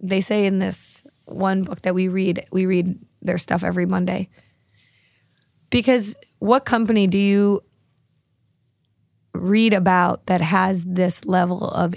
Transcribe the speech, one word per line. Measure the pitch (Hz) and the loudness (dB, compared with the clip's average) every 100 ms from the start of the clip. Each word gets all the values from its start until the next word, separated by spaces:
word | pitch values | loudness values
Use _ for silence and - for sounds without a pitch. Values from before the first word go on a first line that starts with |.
they | 185 190 | -4 -2
say | - 214 196 | 0 0 0
in | 190 | 0
this | 196 - - - - _ - | -2 -6 -8 -10 -16 _ -12
one | - 190 190 | -4 -2 -2
book | 180 196 | -4 -4
that | 185 | -4
we | 185 185 | -2 -2
read, | 190 185 175 - | 0 -2 -2 -4
we | 185 | -2
read | 185 180 180 - - _ | 0 0 0 -6 -12 _
their | - 175 | -4 -4
stuff | - 180 | -2 -2
every | 175 180 | -2 -2
Monday. | 180 185 180 185 190 _ _ _ _ _ _ _ _ _ _ _ _ _ - | -2 -2 -2 -4 -8 _ _ _ _ _ _ _ _ _ _ _ _ _ -2
Because | 240 247 247 202 - - - | 0 2 2 0 -6 -16 -4
what | 196 262 | 2 2
company | - 233 226 214 190 | 2 0 2 2 2
do | 196 | 2
you | 202 202 202 196 - _ _ _ _ _ _ _ _ _ _ _ _ _ _ _ _ | 2 4 2 0 -4 _ _ _ _ _ _ _ _ _ _ _ _ _ _ _ _
read | 175 180 214 226 | -6 0 2 4
about | 196 180 180 175 - - | 2 2 2 2 -2 -2
that | 180 | 0
has | 160 190 190 190 | 0 0 0 -2
this | 175 180 175 - - | -2 -2 0 0 0
level | 180 180 180 - | 2 2 -2 -4
of | - 180 | -2 -2